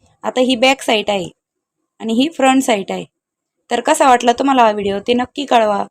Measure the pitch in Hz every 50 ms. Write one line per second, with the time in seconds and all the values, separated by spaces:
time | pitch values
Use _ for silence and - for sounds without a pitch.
0 | _ _ _ _ - 220 - 254 254 240 262 220 254 262 269 - - - 240 208
1 | 202 - 208 196 175 156 - _ _ _ _ _ _ _ _ _ _ _ _ -
2 | 214 226 226 226 269 320 330 - 269 262 262 269 262 - 226 196 185 - 190 185
3 | 175 - _ _ _ _ _ _ _ _ _ _ _ - 240 233 233 - 320 -
4 | 311 269 247 240 240 247 240 240 269 277 269 254 233 220 208 208 196 202 196 202
5 | 202 - 240 240 254 - - - 277 - 262 233 220 214 202 202 202 202